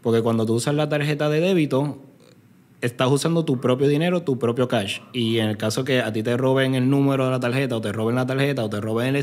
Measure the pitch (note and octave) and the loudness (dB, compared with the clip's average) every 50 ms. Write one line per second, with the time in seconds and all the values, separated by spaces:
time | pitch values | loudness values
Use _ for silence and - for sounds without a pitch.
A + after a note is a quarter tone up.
0 | _ A#2+ A2+ A#2 A2 A#2+ A2+ A2+ A2 G#2+ A2+ A#2 B2 - C#3+ D3 D3+ D3 D3+ D3 | _ 2 2 2 2 2 2 2 0 0 0 0 0 0 0 0 0 0 0 -2
1 | C#3+ D3 D3+ C#3+ D3+ D3+ D3+ D3+ E3 F#3 G3 F3+ D#3 C#3 C3 C3 C#3+ D3 C3 - | 0 -2 -2 0 0 0 2 2 2 2 2 2 2 2 0 0 0 -2 -4 -8
2 | - - - - - - - - - - - - - _ - - - A#2+ - - | -14 -20 -20 -20 -20 -20 -20 -20 -20 -20 -20 -20 -20 _ -16 -6 -6 -6 -2 -2
3 | C3 B2+ C#3+ C#3 - E3 E3+ E3 D#3+ D#3+ C3+ B2 B2+ B2 B2+ B2+ C#3 C#3+ D3 C#3+ | 0 0 0 0 0 0 0 0 0 0 -2 0 2 0 2 2 2 2 2 2
4 | D3+ F3+ F3+ F3+ F3 D3 C3+ A#2 A#2 A#2 A#2 B2 B2+ B2 - A2+ G2+ G2+ - - | 2 0 0 -2 0 -2 -2 0 0 -2 0 0 0 0 0 -2 -2 -2 -6 -10
5 | - - - B2+ A#2 A2+ A2+ A2+ A2 G#2+ G#2+ G2+ - A2 G#2+ - C3 C3+ C3+ B2+ | -10 -8 -4 -2 -2 0 2 0 0 0 -2 -2 -2 -2 -2 -2 -2 0 0 0
6 | A#2 A2 G#2+ A2+ A2 B2 A#2+ A#2+ C3 C3 C3 C3+ C3+ C3 C3 C3 B2+ C3 C#3 C#3 | 0 0 -2 -4 -2 -2 -2 0 2 2 2 2 2 2 0 0 2 2 2 4
7 | C#3 C#3 C#3 C3+ C3 C3 C3 B2+ B2 A#2+ A#2+ C3+ C#3 B2+ B2 A2+ G#2 G#2+ G2 A2 | 4 2 2 2 0 0 0 0 -2 -2 0 0 -2 -2 -2 -4 -4 -4 -4 -2
8 | A2 A2+ A#2+ B2+ B2+ B2 C3 C3+ C#3 C#3+ C#3 C3 A2+ G#2+ G#2 G#2 G2+ A2 A2 A2+ | -2 0 0 0 0 -2 0 0 0 0 0 -2 -2 -2 -4 -4 -4 -2 -2 0
9 | A#2+ C3 C3+ C#3+ | 0 0 0 -2